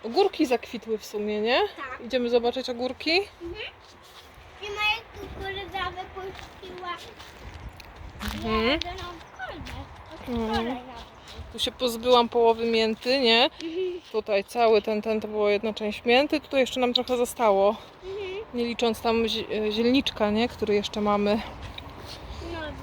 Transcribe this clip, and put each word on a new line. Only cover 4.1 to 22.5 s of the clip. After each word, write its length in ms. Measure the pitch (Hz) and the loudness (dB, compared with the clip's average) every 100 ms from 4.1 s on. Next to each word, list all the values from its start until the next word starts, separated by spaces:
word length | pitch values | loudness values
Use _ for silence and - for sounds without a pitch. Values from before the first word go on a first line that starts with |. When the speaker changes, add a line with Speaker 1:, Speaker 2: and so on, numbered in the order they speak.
| - - - - - | -20 -20 -20 -20 -14
Speaker 2:
I 20 | 415 | -10
moja 320 | 415 427 440 440 415 | -2 -2 -2 -6 -14
kukurydza 580 | 392 392 392 381 359 381 359 | -12 -10 -8 -8 -8 -6 -6
wypuściła 960 | 359 381 381 392 381 - - 370 359 359 349 - - - - - - - - - - - - 208 | -6 -12 -10 -12 -12 -16 -16 -16 -12 -10 -10 -12 -18 -18 -16 -16 -14 -16 -16 -18 -16 -16 -10 -8
Speaker 1:
Mhm. 300 | 214 220 220 226 | -6 -2 0 2
Speaker 2:
jedyną 320 | 320 349 370 359 339 - - | 0 -2 -8 -10 -12 -16 -14
kolbę. 340 | 740 339 - 269 285 - - | -12 -10 -12 -12 -14 -16 -18
Od 140 | 320 262 | -14 -6
Speaker 1:
Mhm. 200 | 233 220 | -4 0
Speaker 2:
wczoraj 100 | 226 233 | 0 -2
nawet. 280 | 254 254 233 - - - - - | -6 -10 -16 -16 -20 -18 -16 -14
Speaker 1:
Tu 60 | 226 | -4
się 140 | 254 | -6
pozbyłam 560 | - 254 226 247 247 233 | -2 -2 0 6 8 8
połowy 360 | 240 226 226 233 | 6 6 6 2
mięty, 500 | 226 220 220 247 269 | 4 2 0 2 4
nie? 240 | 240 226 | 6 6
Speaker 2:
Mhm. 560 | 294 - 330 330 370 349 - | 6 2 -6 -2 -4 -4 -4
Speaker 1:
Tutaj 320 | 220 214 202 | -4 2 0
cały 380 | 196 240 233 220 | 0 4 6 6
ten, 200 | 214 214 | 4 -2
ten 180 | 220 220 | 0 -2
to 80 | 214 | -2
była 220 | 214 208 | 0 2
jedna 240 | 208 220 | 4 0
część 300 | 208 208 208 | -2 -4 -2
mięty, 360 | 240 240 294 302 | 4 4 4 0
tutaj 200 | - 277 | 0 2
jeszcze 200 | 240 - | 2 2
nam 140 | 247 | 2
trochę 220 | 247 247 247 | 0 0 0
zostało. 600 | 240 - 226 196 196 214 - - | 0 2 4 6 4 2 -10 -16
Speaker 2:
Mhm. 400 | 370 392 381 381 440 | -10 -8 -6 -8 -8
Speaker 1:
Nie 100 | 240 | -4
licząc 360 | 233 226 233 220 | -4 0 0 0
tam 280 | 233 226 226 | 0 2 0
zi-, 180 | 220 - 208 214 | -2 -4 -2 -2
zielniczka, 600 | 214 233 269 262 - 208 | 2 4 4 2 0 2
nie? 180 | 208 240 | 2 0
Który 260 | - 214 | -2 0
jeszcze 260 | 202 202 214 | 0 0 -2
mamy. 400 | 208 208 202 214 - - - - - - - - - - 339 | 2 2 2 0 -2 -12 -14 -14 -14 -16 -16 -14 -14 -12 -10